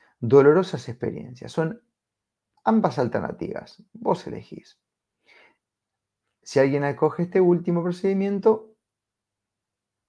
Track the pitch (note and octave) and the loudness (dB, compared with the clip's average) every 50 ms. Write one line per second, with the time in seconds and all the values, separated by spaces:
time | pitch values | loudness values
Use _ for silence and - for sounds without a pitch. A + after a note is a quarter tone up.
0 | _ _ _ - - A#2 C3 C#3 C3+ C#3+ D3+ F#3 F#3 F3+ - B2+ B2 - - - | _ _ _ -8 0 4 6 6 8 8 6 4 2 0 -4 -10 -10 -12 -12 -10
1 | - - - - - A#2+ B2+ B2 - - - - D#3+ D#3+ A3+ - _ _ _ _ | -8 -8 -8 -10 -12 -16 -18 -18 -18 -12 -6 -4 -4 -4 -6 -10 _ _ _ _
2 | _ _ _ _ _ _ _ _ _ _ _ _ - - A3 A3 F3+ E3 - D3 | _ _ _ _ _ _ _ _ _ _ _ _ -2 0 2 2 2 0 0 -2
3 | B2+ A2+ - A2 F2 - - - - - - - - - - _ - _ - A3+ | -4 -2 -2 -4 -6 -6 -8 -8 -10 -10 -10 -10 -12 -16 -20 _ -20 _ -18 -8
4 | A#3+ - - - - - - - - - - - - _ _ _ _ _ _ _ | -4 -4 -4 -4 -4 -10 -12 -14 -14 -16 -20 -20 -20 _ _ _ _ _ _ _
5 | _ _ _ _ _ _ _ _ _ _ _ _ _ _ _ _ _ _ _ _ | _ _ _ _ _ _ _ _ _ _ _ _ _ _ _ _ _ _ _ _
6 | _ _ _ _ _ _ _ _ _ - - C#3 C3+ C3+ C#3 C#3+ C#3+ C#3+ C#3 - | _ _ _ _ _ _ _ _ _ -2 2 2 2 2 2 0 -2 -4 -2 0
7 | D#3+ D#3 - - F3 F3 - F#3+ F#3 F3 F3 E3+ E3+ - E3+ E3+ E3+ F3+ F3 F3+ | -2 -2 0 -2 -4 -2 2 2 4 4 4 2 0 -2 -2 -2 -2 -4 -4 -4
8 | - F#3+ G3 F#3+ G3 G3+ G3+ G3 - A3+ A3 - - - _ _ _ _ _ _ | -2 -2 -2 0 -2 -2 -2 0 2 2 2 2 -2 -14 _ _ _ _ _ _
9 | _ _ _ _ _ _ _ _ _ _ _ _ _ _ _ _ _ _ _ _ | _ _ _ _ _ _ _ _ _ _ _ _ _ _ _ _ _ _ _ _
10 | _ | _